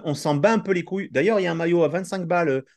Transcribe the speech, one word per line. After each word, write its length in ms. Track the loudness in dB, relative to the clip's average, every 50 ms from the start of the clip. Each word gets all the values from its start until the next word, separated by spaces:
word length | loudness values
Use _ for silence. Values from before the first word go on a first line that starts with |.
| 0
on 80 | -4 -4
s'en 220 | -2 0 0 0
bat 180 | 4 4 4 2
un 60 | 2
peu 120 | 0 0
les 140 | -2 -2 -2
couilles. 240 | -4 -6 -6 -6 -2
D'ailleurs, 280 | -2 0 2 2 2 2
il 20 | 0
y 40 |
a 40 | 0
un 40 | -2
maillot 280 | -2 0 2 2 2 2
à 60 | 2
vingt-cinq 360 | 0 -2 -4 -4 -6 -6 -2
balles, 220 | 0 0 0 2
euh, 140 | 2 0 -2 -4 _ _